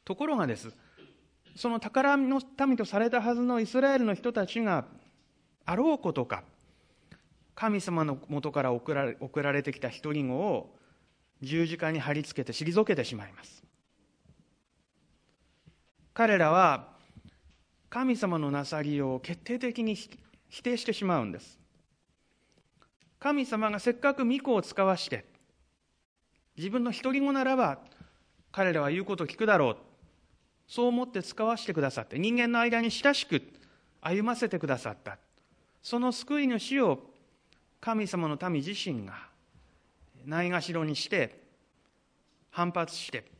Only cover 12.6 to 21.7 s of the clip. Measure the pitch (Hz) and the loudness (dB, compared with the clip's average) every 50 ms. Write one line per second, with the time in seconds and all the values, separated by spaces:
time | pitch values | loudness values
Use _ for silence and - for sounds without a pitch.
12.6 | 156 160 170 202 220 - 196 147 120 - 123 107 98 - - - - - - - | -4 -2 0 2 2 2 2 0 -2 -4 -6 -10 -10 -12 -16 -20 -20 -20 -20 -20
13.6 | - _ _ _ _ _ _ _ _ _ _ _ _ - - _ _ _ _ _ | -20 _ _ _ _ _ _ _ _ _ _ _ _ -20 -20 _ _ _ _ _
14.6 | _ _ _ _ _ _ _ _ _ _ _ _ _ _ _ _ _ _ _ _ | _ _ _ _ _ _ _ _ _ _ _ _ _ _ _ _ _ _ _ _
15.6 | _ - - _ _ _ _ _ _ _ - - 233 226 208 185 165 151 160 180 | _ -20 -20 _ _ _ _ _ _ _ 0 4 4 6 6 6 6 6 8 8
16.6 | 190 165 139 123 - - - - - - _ - - - - _ _ - - _ | 8 8 6 4 -2 -8 -20 -20 -20 -20 _ -20 -20 -20 -20 _ _ -20 -20 _
17.6 | _ _ _ _ _ _ - 240 262 262 240 - 214 185 175 160 151 143 139 143 | _ _ _ _ _ _ -4 -2 0 2 2 2 0 0 0 0 0 0 0 -2
18.6 | 143 139 165 156 147 147 147 143 139 131 131 131 - - 175 - - - 240 247 | -2 -2 -4 -4 -2 0 0 0 0 0 -2 -4 -4 -8 -10 -8 -6 -6 -4 -2
19.6 | 254 247 233 240 226 220 214 - - - - - - - _ _ _ _ - - | -2 -2 -2 -2 -2 -2 -2 -4 -8 -14 -20 -20 -20 -20 _ _ _ _ -16 -6
20.6 | - 240 247 233 - - 202 - 202 185 175 147 113 104 82 87 - - - _ | -2 -2 -2 0 0 -2 -2 -2 0 0 2 2 0 -2 -6 -10 -12 -18 -20 _
21.6 | _ _ | _ _